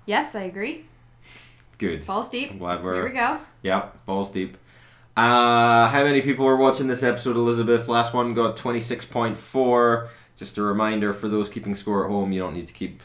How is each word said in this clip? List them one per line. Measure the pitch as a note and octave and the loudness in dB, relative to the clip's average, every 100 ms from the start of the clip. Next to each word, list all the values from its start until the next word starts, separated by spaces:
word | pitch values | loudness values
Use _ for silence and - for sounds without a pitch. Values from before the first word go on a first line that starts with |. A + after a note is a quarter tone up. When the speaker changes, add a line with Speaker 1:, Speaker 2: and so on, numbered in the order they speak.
| - | -4
Speaker 1:
Yes, | G#3+ D4+ G#3+ | -4 -4 -8
I | |
agree. | F#3 F#3+ A3+ D#4 - _ _ _ - - - - _ - | -10 -8 -10 -10 -18 _ _ _ -20 -20 -20 -20 _ -8
Speaker 2:
Good. | F#2+ D#2+ D2+ | -6 -6 -6
Speaker 1:
Balls | G3 - | -6 -6
deep. | B3 C#4 | -8 -8
Speaker 2:
I'm | G2 | -8
glad | F2 F2 | -6 -6
we're | F#2 | -4
Speaker 1:
Here | F#2 | -4
we | - | -4
go. | B3+ A#3+ D4+ - _ | -2 -2 -4 -10 _
Speaker 2:
Yep, | F#2+ G2 - - - | -2 -2 -4 -12 -6
balls | G2 G2 | -6 -4
deep. | F#2+ F#2 - _ _ - _ _ - | -6 -8 -10 _ _ -20 _ _ 0
Uh, | A#2 A#2+ A#2+ A#2+ A#2 A#2 A2+ | 4 4 6 4 6 6 6
how | C#3 | 4
many | C#3+ C#3 | 2 2
people | C3+ B2+ | 0 2
were | C3+ C3 | 4 6
watching | C3+ C3 C3 | 4 4 -2
this | B2 | 0
episode, | B2+ A#2 B2+ A#2 | 0 0 -2 0
Elizabeth? | A#2+ A#2 A2+ A#2 A#2 | 2 2 2 2 2
Last | A#2 A#2 | 0 2
one | B2+ A#2+ | 0 0
got | A#2 A2+ A2 | 0 0 -2
twenty-six | B2+ A#2+ A#2 A#2+ | -4 -4 -4 -8
point | - A#2+ A2+ G#2 | -6 -4 -4 -4
four. | - C3 B2 A#2+ A#2+ A#2 A#2 - _ - | -4 0 4 4 4 2 -2 -16 _ -18
Just | G2+ - | -12 -4
a | |
reminder, | G#2 G2+ A2 G#2+ G#2 | -2 0 0 0 -2
for | G2+ G#2+ | -2 -2
those | G#2+ G2+ | -2 -2
keeping | A2 G2+ | -6 -8
score | G2+ - G2+ F#2 | -6 -2 -2 0
at | |
home, | G2+ F#2+ | -2 -2
you | F#2 | -2
don't | F2+ | -4
need | E2+ E2+ | -8 -12
to | |
keep | - F#2+ - | -10 -12 -12